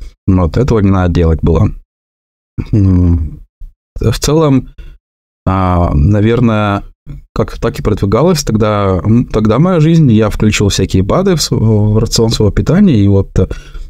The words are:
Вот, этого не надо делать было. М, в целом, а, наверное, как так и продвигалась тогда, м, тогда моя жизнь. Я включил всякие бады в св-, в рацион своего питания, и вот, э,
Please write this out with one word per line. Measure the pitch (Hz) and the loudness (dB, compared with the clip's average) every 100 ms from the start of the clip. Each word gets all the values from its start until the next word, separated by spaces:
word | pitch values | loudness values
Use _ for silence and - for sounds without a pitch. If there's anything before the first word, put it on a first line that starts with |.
| - - - | -18 -8 -2
Вот, | 92 87 - | 0 0 0
этого | 127 113 | 0 2
не | 98 | 2
надо | 98 90 | 0 0
делать | 87 82 80 | 2 2 0
было. | - 80 101 - - _ _ _ _ _ _ - - | 0 2 0 -2 -16 _ _ _ _ _ _ -12 -4
М, | 110 95 90 90 85 73 - - _ - _ _ - | 0 2 2 2 0 -4 -10 -20 _ -20 _ _ -6
в | 113 - | -4 -2
целом, | - 156 156 131 123 - - - _ _ _ _ - | -2 0 2 0 -2 -16 -20 -20 _ _ _ _ -4
а, | 95 92 87 87 | -2 0 0 0
наверное, | 71 76 104 107 117 120 107 104 101 - _ - - - | 0 2 2 2 2 0 0 -2 -4 -8 _ -20 -20 -12
как | - 107 - | -6 -6 -4
так | 120 - | -6 -4
и | |
продвигалась | - 101 98 107 165 165 | -4 -2 0 0 0 0
тогда, | - 110 107 104 98 92 | -2 -2 0 0 0 -2
м, | 80 113 127 | 0 0 0
тогда | 110 107 110 | -2 0 2
моя | 180 180 | 2 2
жизнь. | 156 165 147 | 2 4 4
Я | 107 107 | 4 2
включил | - 107 - 101 | 0 0 2 0
всякие | - 98 95 | 0 -2 0
бады | 98 127 196 | 0 0 0
в | 165 | -2
св-, | - - | -2 -2
в | 113 107 107 107 | 0 2 2 0
рацион | - - 113 | 0 0 0
своего | 113 107 | 2 0
питания, | - - 165 202 127 | 0 0 2 4 4
и | 101 | 2
вот, | 98 95 - | 2 0 -2
э, | 92 - - - - | -2 -4 -14 -16 -10